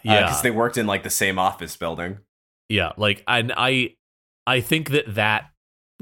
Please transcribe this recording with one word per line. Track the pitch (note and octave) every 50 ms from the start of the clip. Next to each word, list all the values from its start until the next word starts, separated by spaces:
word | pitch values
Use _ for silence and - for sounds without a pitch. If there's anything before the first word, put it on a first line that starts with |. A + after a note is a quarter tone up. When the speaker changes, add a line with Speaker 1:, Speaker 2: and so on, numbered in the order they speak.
| -
Speaker 1:
yeah. | G#2+ G#2+ G#2 F#2+ F2
Speaker 2:
'cause | D2+ -
they | - B2
worked | A2 A2 A#2 A#2+ -
in, | B2 A2
like, | G#2 G2 G2 -
the | -
same | - - G#2 G2 F#2+
office | F#2+ F#2 F#2+ - - F2 D#2+ -
building. | - E2+ E2 E2 D#2 E2+ F2+ G2+ G2+ _ _ _ _ _ _ _ _ _ -
Speaker 1:
Yeah, | G#2+ G2 F2 D#2+ -
like, | - G#2+ G#2 G2+ - -
and | - A#2+ A#2+ A2+ B2 -
I, | - B2 C3 C3+ C3 B2 - _ _ _ _ _ _ _ _ _ _ -
I | A#2+ C3 B2+
think | A2+ - D#3+ D#3+ D#3 D3
that | C#3 D3 - A2+ G2
that | G#2+ G#2 G#2+ G#2+ G#2+ - - _ _ _ _ _ _ _ _ _ -